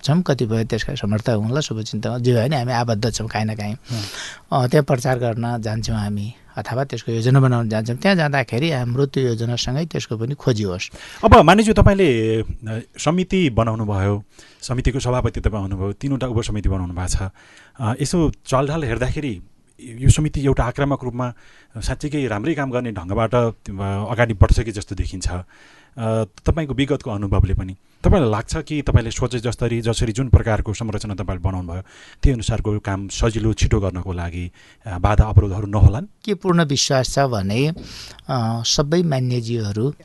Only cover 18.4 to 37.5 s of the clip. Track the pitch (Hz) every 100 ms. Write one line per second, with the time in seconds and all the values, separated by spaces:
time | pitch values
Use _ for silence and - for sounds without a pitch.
18.4 | - 131 139 165 123 113 127 180 143 90
19.4 | - _ _ - 123 113 131 - 151 147
20.4 | 135 127 120 131 143 139 123 120 123 -
21.4 | - - _ 113 120 131 147 147 127 104
22.4 | 139 151 135 123 120 101 87 107 113 123
23.4 | 117 - - 98 98 98 107 113 117 98
24.4 | - - 110 101 - 101 - 95 87 87
25.4 | - - - - _ 123 113 113 104 -
26.4 | - 156 147 123 139 135 123 104 101 98
27.4 | 92 95 95 95 _ _ - 208 117 104
28.4 | - 160 147 151 139 127 113 - 123 123
29.4 | 117 - 117 117 113 110 117 107 131 -
30.4 | 117 104 - 98 117 101 107 95 95 92
31.4 | 95 92 87 90 - - - - 143 123
32.4 | 104 110 107 104 - 98 98 - 117 107
33.4 | 110 104 - 107 95 87 90 87 85 87
34.4 | 87 - - _ 104 87 101 107 107 98
35.4 | 101 95 101 104 98 98 202 _ - 190
36.4 | 185 170 151 131 - 135 123 - 139 107
37.4 | 95